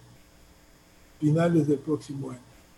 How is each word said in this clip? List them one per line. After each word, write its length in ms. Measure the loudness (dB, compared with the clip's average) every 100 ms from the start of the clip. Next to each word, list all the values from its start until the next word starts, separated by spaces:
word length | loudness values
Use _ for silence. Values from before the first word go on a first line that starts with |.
| -16 -20 -20 -20 -20 -20 -20 -20 _ -20 -20 -2
finales 480 | 0 4 4 4 2
del 120 | -2
próximo 520 | -2 -6 -6 -10 -10
año. 80 | -12 -20 -20 -20